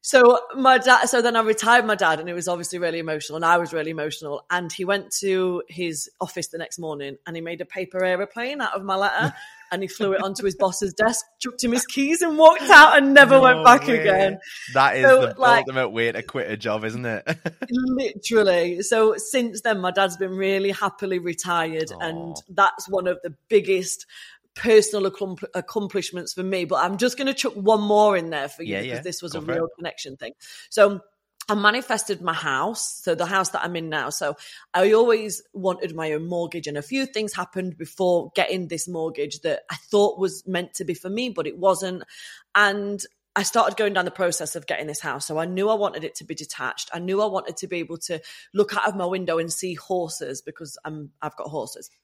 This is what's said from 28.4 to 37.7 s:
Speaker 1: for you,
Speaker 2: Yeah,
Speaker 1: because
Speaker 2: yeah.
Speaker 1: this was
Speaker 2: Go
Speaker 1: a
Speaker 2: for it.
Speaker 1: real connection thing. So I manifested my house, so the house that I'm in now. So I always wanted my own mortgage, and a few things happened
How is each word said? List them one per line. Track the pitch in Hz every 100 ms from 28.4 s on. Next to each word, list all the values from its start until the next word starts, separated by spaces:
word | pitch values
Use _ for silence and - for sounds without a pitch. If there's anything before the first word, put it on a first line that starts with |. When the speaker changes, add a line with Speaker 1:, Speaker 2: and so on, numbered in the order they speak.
| 139
Speaker 1:
for | -
you, | 165
Speaker 2:
Yeah, | 98
Speaker 1:
because | 123 120
Speaker 2:
yeah. |
Speaker 1:
this | 170 165
was | 175
Speaker 2:
Go | 160
Speaker 1:
a |
Speaker 2:
for | 151
it. | 147
Speaker 1:
real | 165 -
connection | 170 - 139 135
thing. | 117 - - - -
So | 220 202 196 _ _ _ _ -
I | 208
manifested | 208 233 - 226 - 180
my | 175
house, | 165 156 135 175 226 - -
so | - 165
the | 170
house | 190 185
that | -
I'm | 175 175
in | 160
now. | 156 131
So | - 151 131 - - _
I | 180 190
always | 220 240 226 214 160 _
wanted | 196 185 180 180 165
my | 160
own | 151 165
mortgage, | 175 170 170 151
and | 147
a |
few | 147 269 269
things | 214 214
happened | - 180 190 185